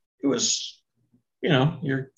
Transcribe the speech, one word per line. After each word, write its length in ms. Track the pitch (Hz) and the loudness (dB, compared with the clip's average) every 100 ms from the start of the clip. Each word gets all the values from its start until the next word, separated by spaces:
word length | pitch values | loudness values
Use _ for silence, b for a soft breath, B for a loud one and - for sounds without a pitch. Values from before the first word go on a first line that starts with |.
| _ _ | _ _
It 40 | 139 | -2
was, 560 | 120 - - - - _ _ _ _ _ - | 0 0 -2 -6 -16 _ _ _ _ _ -6
you 80 | 226 | 2
know, 300 | 135 139 - | 4 2 0
you're 280 | 143 135 135 | -4 -4 -6